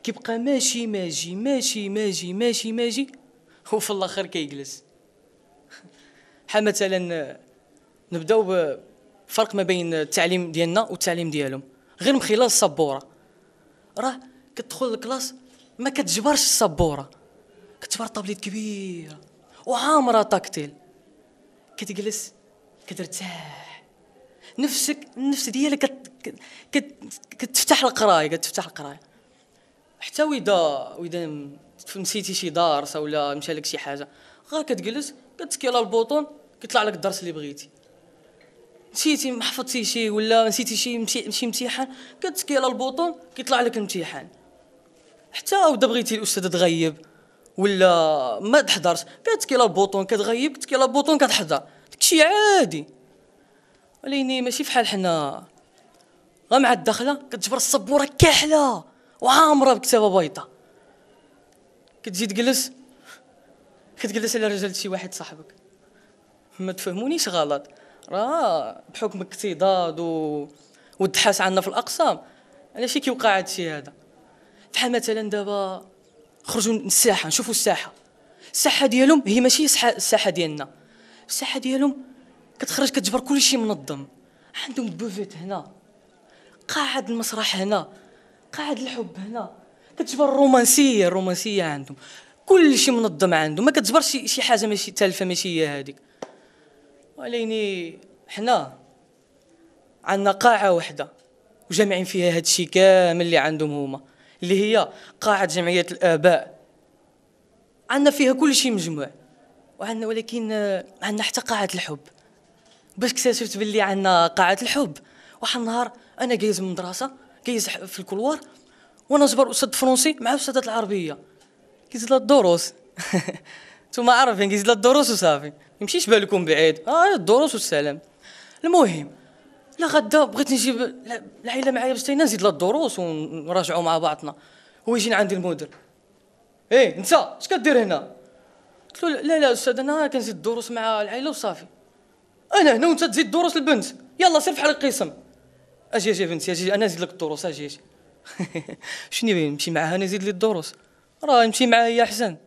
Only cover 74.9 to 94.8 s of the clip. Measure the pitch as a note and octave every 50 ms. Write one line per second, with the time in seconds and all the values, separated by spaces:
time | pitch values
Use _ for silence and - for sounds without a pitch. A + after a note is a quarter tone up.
74.9 | A#3+ A#3 A#3 A#3 A3 A3 A3 G#3 F#3+ G#3 G3+ G3+ G#3 G3+ G3 F#3+ F#3+ F3+ - -
75.9 | _ _ _ _ _ _ _ _ _ _ _ - - A3+ F#3+ A3 A3+ G#3+ - G3
76.9 | - - - A#3 G3 F3+ - D#3 D#3 - G3 A3+ A3 - - G#3+ F3+ - - -
77.9 | - _ _ _ _ _ _ _ _ _ - - - - - D4+ C4+ - C#4 C4
78.9 | G#3+ B3+ C4 C#4 D#4+ D4 B3+ F#3+ G#3 B3 B3 B3+ B3 - D#4 C#4 - - - A#3+
79.9 | - - - - - G#3 - - E3 F3 E3+ D#3 D3+ D3 C#3 - - _ _ _
80.9 | _ _ - - - - - - - - C#4+ - - C4+ - B3+ C4 C4+ C#4 C#4+
81.9 | C4+ - - - - - - _ _ _ _ _ _ _ - - - - C#4 C4
82.9 | - C#4 F#3+ F#3+ G#3 B3+ B3+ - C#4+ C#4 - - C4+ B3 A3+ G#3+ G#3 D3+ C3+ -
83.9 | D3+ C#3 C#3 - _ _ _ _ _ _ _ _ _ - - - B3 - A#3+ G#3+
84.9 | E3 E3 A3 A#3 F#3 G3+ G3+ F#3+ - D#3 E3+ F#3+ G3+ F3 C#3+ - - _ _ _
85.9 | _ _ _ _ _ _ _ _ _ _ _ _ _ _ _ - - D#4 D4 C4+
86.9 | B3+ C#4 G#3 F#3+ A#3 A#3 A3+ - A3+ G#3+ G#3+ G#3 - F3+ F#3+ G3 G#3+ F#3+ D#3 -
87.9 | - - - - _ _ _ _ _ _ _ _ - - D4+ D4 D4 A3 B3+ B3+
88.9 | B3+ A#3+ A3 F3+ E3 F#3 F#3+ G#3+ A3+ A#3+ G3 - - - - _ _ _ _ _
89.9 | _ - - - - B3+ D4 C#4 C4 C4+ C#4 C4+ C4 B3+ A#3+ A#3 - - C#4+ C4+
90.9 | B3 G#3+ F#3 F3 F3+ F#3+ F#3+ F#3 F3+ F3 - A3 G#3 G3 F3 D#3+ D3 C#3+ C3+ -
91.9 | D3 - - - - - - _ _ _ _ - F#4+ F#4 E4 D4 C4+ A3 - C#4+
92.9 | B3 A#3 A3+ G#3+ D#3+ D3 F#3+ F3+ F3 D#3 D#3 D3+ D3+ D#3 A3+ C#4+ C#4 D#4 A3+ G3
93.9 | A#3 D#4+ D4 - - C4+ - - - C4+ B3 - A#3+ G#3 G#3+ A3 G#3+ F#3+